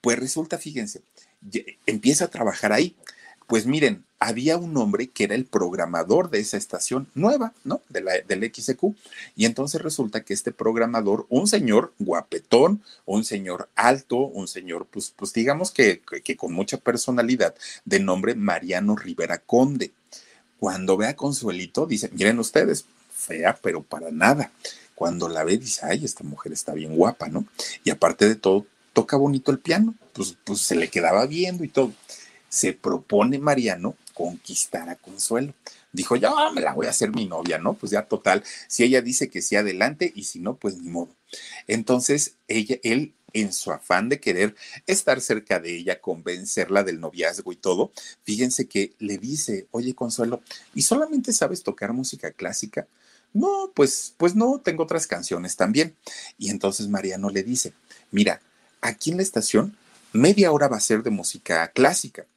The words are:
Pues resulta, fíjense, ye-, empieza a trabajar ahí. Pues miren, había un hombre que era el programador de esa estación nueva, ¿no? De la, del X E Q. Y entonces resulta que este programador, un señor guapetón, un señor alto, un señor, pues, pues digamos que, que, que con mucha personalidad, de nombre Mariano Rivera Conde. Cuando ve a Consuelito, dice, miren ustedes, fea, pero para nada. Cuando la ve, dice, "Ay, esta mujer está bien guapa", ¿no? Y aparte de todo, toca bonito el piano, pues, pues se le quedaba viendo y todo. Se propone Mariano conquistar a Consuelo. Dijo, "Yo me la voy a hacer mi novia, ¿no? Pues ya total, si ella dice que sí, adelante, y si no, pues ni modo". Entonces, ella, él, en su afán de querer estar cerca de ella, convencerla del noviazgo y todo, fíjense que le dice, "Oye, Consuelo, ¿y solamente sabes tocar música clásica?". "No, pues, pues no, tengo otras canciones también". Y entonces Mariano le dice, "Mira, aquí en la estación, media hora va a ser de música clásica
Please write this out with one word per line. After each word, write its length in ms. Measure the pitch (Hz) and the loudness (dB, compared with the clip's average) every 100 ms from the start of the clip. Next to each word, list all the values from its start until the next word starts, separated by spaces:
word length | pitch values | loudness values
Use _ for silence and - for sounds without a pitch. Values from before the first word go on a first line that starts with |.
Pues 160 | 120 120 | 2 0
resulta, 400 | 131 160 160 165 | -2 -6 -4 -8
fíjense, 440 | 151 143 104 - _ _ _ _ 101 | -6 -8 -8 -12 _ _ _ _ -10
ye-, 260 | 104 - - | -10 -10 -6
empieza 380 | - 107 117 156 | -4 2 4 4
a 60 | 170 | 0
trabajar 420 | - 110 - 104 | 0 -2 0 2
ahí. 240 | 107 175 _ - - - _ - | 2 2 _ -20 -20 -20 _ 0
Pues 180 | 113 | 0
miren, 400 | 117 151 139 98 _ _ | 2 2 2 0 _ _
había 400 | 120 117 143 170 | -4 0 0 0
un 200 | 170 147 | 0 0
hombre 300 | 107 101 127 | 0 0 -4
que 180 | - | -2
era 100 | 101 | 0
el 80 | 113 | 0
programador 880 | 127 104 90 90 85 85 85 139 180 | 0 0 0 -2 -2 -2 2 2 2
de 100 | 110 | -2
esa 160 | 104 | -2
estación 540 | 101 - - - 127 135 | -6 -6 -6 -4 -4 -4
nueva, 380 | 131 202 285 226 _ | 0 2 2 -2 _
¿no? 160 | 269 - _ | -8 -8 _
De 100 | - | -6
la, 140 | 190 185 | -2 -4
del 200 | - 95 | -2 -4
X 240 | 113 - 127 | -4 -6 -6
E 80 | 127 | -2
Q. 180 | 196 208 - - - | -2 -2 -18 -20 -16
Y 80 | - | 0
entonces 380 | 113 - 143 160 | 0 0 -4 -4
resulta 420 | 160 151 113 110 | -6 -4 -4 -4
que 100 | - | -4
este 200 | 98 - | -6 -6
programador, 720 | - 110 117 117 117 101 107 - | -2 -2 2 0 0 0 0 2
un 220 | 127 208 | 0 2
señor 440 | 208 127 107 - _ | 2 4 4 4 _
guapetón, 840 | 95 82 - 85 _ 117 160 208 - - | -2 -2 -2 -10 _ 6 6 4 -4 -16
un 200 | - 104 | -2 -2
señor 420 | 110 101 95 90 95 | -2 -6 -6 -8 -4
alto, 440 | - 117 135 _ 120 | 2 4 4 _ -2
un 280 | 139 98 92 | -2 -4 -10
señor, 400 | 95 90 85 92 | -10 -8 -8 -8
pues, 240 | 104 - | -10 -12
pues 200 | _ 98 | _ -4
digamos 380 | 113 120 151 180 | 0 0 0 -2
que, 300 | - 113 87 - | 4 4 4 -6
que, 120 | - | -10
que 160 | - - | -8 -6
con 160 | 85 | -4
mucha 240 | 85 101 - | -4 -4 -2
personalidad, 760 | - 120 - 123 117 127 85 - - - | -2 -2 0 0 2 2 2 0 -18 -16
de 160 | - 98 | 0 0
nombre 360 | 98 92 104 | 2 2 0
Mariano 600 | 120 101 85 87 90 104 | 0 0 0 0 0 2
Rivera 440 | 107 92 85 82 85 | 0 -2 -4 -2 -4
Conde. 520 | - 120 135 135 - _ _ - - _ _ _ | 2 4 4 2 -4 _ _ -20 -20 _ _ _
Cuando 360 | 95 92 95 | -4 -2 2
ve 120 | 95 110 | 2 2
a 100 | - | 0
Consuelito, 680 | 143 139 113 90 92 - | -4 -2 -4 -4 -4 -2
dice, 240 | 160 107 - | 0 -2 -4
miren 260 | - 104 117 | 2 4 4
ustedes, 460 | 113 156 - 147 - _ _ | 2 2 4 0 -6 _ _
fea, 460 | - - 80 87 - | -12 -8 2 2 2
pero 220 | 92 82 | -4 -4
para 280 | - 78 80 | -8 -10 -8
nada. 420 | 78 101 147 - _ - - - | 2 4 4 -2 _ -16 -16 -20
Cuando 320 | - 87 87 85 | -4 -2 -2 -4
la 160 | 82 | -2
ve, 140 | 80 107 | 2 0
dice, 240 | 123 - | 0 -6
"Ay, 220 | 80 98 | -2 -4
esta 180 | 151 - | -4 -10
mujer 300 | 73 71 - | -12 -10 -10
está 200 | 78 - | -8 -8
bien 220 | 76 78 | -8 -4
guapa", 320 | 78 98 - 80 | 2 2 2 -6
¿no? 180 | 76 - - - - | -6 -6 -8 -10 -4
Y 60 | - | -4
aparte 400 | 80 82 - 104 | 2 0 6 4
de 60 | |
todo, 300 | 110 98 98 104 _ _ | 4 4 4 0 _ _
toca 240 | - 110 | 0 2
bonito 360 | 139 143 135 139 | 2 2 2 0
el 80 | 135 | -2
piano, 360 | - 175 226 220 _ | 0 2 2 0 _
pues, 220 | - - - | -8 -8 -10
pues 180 | - 104 | -8 -4
se 140 | - | -2
le 140 | 85 82 | 0 0
quedaba 360 | 90 82 95 | 0 2 4
viendo 380 | 135 160 185 180 | 2 -2 -4 -4
y 60 | 160 | -2
todo. 240 | - 123 107 - - - _ _ | 0 0 -2 -20 -20 -20 _ _
Se 240 | - 190 | -2 -2
propone 640 | - - - - 208 220 139 | -2 -4 -4 2 2 4 2
Mariano 580 | 147 135 113 90 101 - - | 2 2 0 -2 -6 -8 -18
conquistar 760 | - 87 87 - - - - - | -8 -8 -8 -8 -6 -4 -6 -8
a 60 | |
Consuelo. 580 | - - 98 - 117 143 - - - _ | -14 -16 -8 -2 -2 -2 -10 -20 -20 _
Dijo, 240 | - - 120 | -8 -2 2
"Yo 160 | - 294 311 | 4 4 2
me 80 | - | 0
la 140 | - | -2
voy 140 | - - | -2 -2
a 20 | |
hacer 220 | - 107 | 0 0
mi 140 | 113 | -2
novia, 340 | 98 85 85 80 | -4 -4 -4 -2
¿no? 160 | 110 | -2
Pues 160 | 214 101 | -4 -2
ya 100 | 104 | -4
total, 420 | - 107 101 101 - - - | -2 -2 2 0 -2 -18 -8
si 160 | - | 2
ella 180 | 120 127 | 4 4
dice 280 | 120 131 135 | 2 -4 -4
que 120 | 87 | -4
sí, 140 | - | 0
adelante, 560 | 104 104 92 120 151 175 | 0 0 0 -2 0 -6
y 100 | - | -4
si 160 | - 85 | -12 -8
no, 160 | 92 | -8
pues 200 | - 104 92 | -6 -8 -8
ni 120 | 85 | -8
modo". 260 | 87 85 _ _ - - - - | -8 -8 _ _ -18 -16 -16 -4
Entonces, 640 | 113 110 127 127 143 - _ - | -4 2 2 4 2 0 _ -2
ella, 300 | 110 107 127 | -2 0 -2
él, 300 | 117 123 151 _ - | 2 0 0 _ -6
en 220 | 110 104 | -2 -2
su 180 | - - | -4 -6
afán 380 | 73 - 90 113 | -8 0 0 2
de 100 | 147 | -2
querer 360 | 113 90 104 - - - - | 0 0 0 -2 -20 -10 -2
estar 340 | 190 - 131 | 0 2 0
cerca 380 | - 110 - 92 | 0 -4 0 -2
de 180 | 85 85 | -2 -6
ella, 240 | 87 90 | -4 -4
convencerla 840 | - 82 80 90 101 - 87 98 | -6 -6 -6 -8 -6 -4 2 2
del 160 | 95 82 | 2 -4
noviazgo 540 | 80 87 82 85 92 | -8 -2 -2 -2 -10
y 20 | |
todo, 360 | 87 95 92 160 - - - | -4 0 0 0 -4 -20 -16
fíjense 440 | - 107 127 127 - | -8 -2 -2 -2 -2
que 260 | 98 98 _ | -2 -4 _
le 200 | 104 101 | -8 -6
dice, 480 | 117 151 - 98 - | -6 -6 -4 -6 -6
"Oye, 220 | 117 127 | -6 -4
Consuelo, 480 | 127 120 120 117 120 _ - _ | -4 -6 -2 -2 -4 _ -20 _
¿y 80 | - | -2
solamente 500 | - 262 311 294 - | 2 2 2 -2 0
sabes 320 | 214 - 180 | 0 0 -2
tocar 300 | - - 104 | -6 -6 -4
música 380 | 120 131 143 78 | -4 -6 -8 -12
clásica?". 560 | - 92 104 107 - - _ _ _ _ | -8 -8 -8 -8 -10 -10 _ _ _ _
"No, 400 | 208 359 392 381 | 0 0 0 -4
pues, 420 | - 135 - - _ | 2 2 2 -8 _
pues 180 | 175 | 2
no, 240 | 208 240 277 | 4 2 2
tengo 240 | 190 160 | -2 -2
otras 220 | 160 165 - | -2 -2 -4
canciones 480 | 87 87 87 90 | -6 -4 -6 -6
también". 400 | - 92 123 165 _ - - - _ | 0 2 4 2 _ -20 -18 -18 _
Y 120 | 190 | -6
entonces 400 | 202 196 196 208 | -2 -2 -2 -2
Mariano 400 | 202 98 95 101 | -2 -4 -4 -4
le 140 | 98 | -2
dice, 300 | 98 123 110 _ _ - _ | -2 -4 -4 _ _ -20 _
"Mira, 300 | 101 104 80 _ _ _ _ | 2 2 0 _ _ _ _
aquí 300 | 123 110 156 | -6 -4 -4
en 60 | 180 | -2
la 60 | |
estación, 540 | 190 - - 107 196 - _ _ _ | 0 -2 2 2 2 -6 _ _ _
media 380 | 110 151 202 185 | 4 6 8 6
hora 160 | 147 143 | 6 2
va 80 | 107 | 2
a 40 | |
ser 220 | - 110 | 2 2
de 60 | 120 | 2
música 580 | 101 - - - 82 85 | -4 -4 -8 -2 0 0
clásica 580 | - 131 185 - - - | 4 4 4 -6 -14 -20